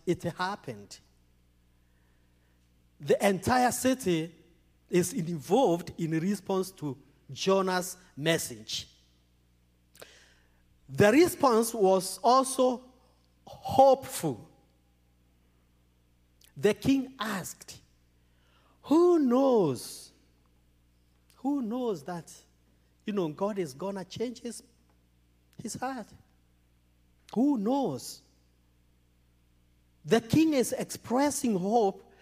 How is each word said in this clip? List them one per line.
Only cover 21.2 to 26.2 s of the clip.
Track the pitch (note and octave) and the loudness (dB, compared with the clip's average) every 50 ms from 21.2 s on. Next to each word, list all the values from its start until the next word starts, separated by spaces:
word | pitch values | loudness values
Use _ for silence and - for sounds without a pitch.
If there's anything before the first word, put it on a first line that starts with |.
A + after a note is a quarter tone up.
| _ _ _ _ | _ _ _ _
Who | - C4+ C#4+ C#4+ | -4 -4 -4 -2
knows | A#3+ G3+ A#3 B3+ B3 A#3 G3 D3+ C3+ | -4 -6 -6 -6 -4 -6 -6 -6 -8
that, | - F3 E3+ D3+ - - - - _ _ _ _ _ _ _ _ _ _ _ - | -10 -12 -12 -12 -16 -20 -20 -20 _ _ _ _ _ _ _ _ _ _ _ -10
you | G#3+ | -6
know, | G3+ G3+ F3 D#3 | -4 -2 -2 -4
God | D3 - G3 G#3 G#3+ G3 | -4 -4 -6 -4 -4 -4
is | F3 D3 B2+ | -6 -8 -8
gonna | C#3 F3 G3 G3+ G3 F3 | -10 -8 -8 -8 -10 -12
change | - - - A3+ B3+ A#3 - | -12 -10 -8 -8 -8 -8 -10
his, | - A#3+ A3 - - _ _ _ _ _ _ _ _ _ _ _ _ _ _ _ _ _ _ - | -14 -14 -14 -16 -20 _ _ _ _ _ _ _ _ _ _ _ _ _ _ _ _ _ _ -14
his | - A3 - | -14 -12 -10
heart? | - B3 C4 C4+ B3 G3+ - - - | -10 -8 -8 -8 -10 -14 -16 -20 -20